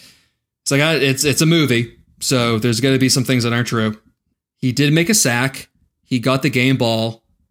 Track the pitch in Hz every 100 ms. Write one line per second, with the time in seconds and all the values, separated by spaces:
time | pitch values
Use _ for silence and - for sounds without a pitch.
0 | - _ _ _ _ _ - 139 151 156
1 | 135 131 147 123 160 170 143 120 120 -
2 | _ _ - 131 117 113 120 113 135 135
3 | 131 135 120 127 117 117 120 117 110 107
4 | _ _ _ _ _ _ 131 120 147 156
5 | 165 214 131 120 135 - - _ _ _
6 | - 127 117 131 147 123 127 131 120 113
7 | 113 113 _ _ _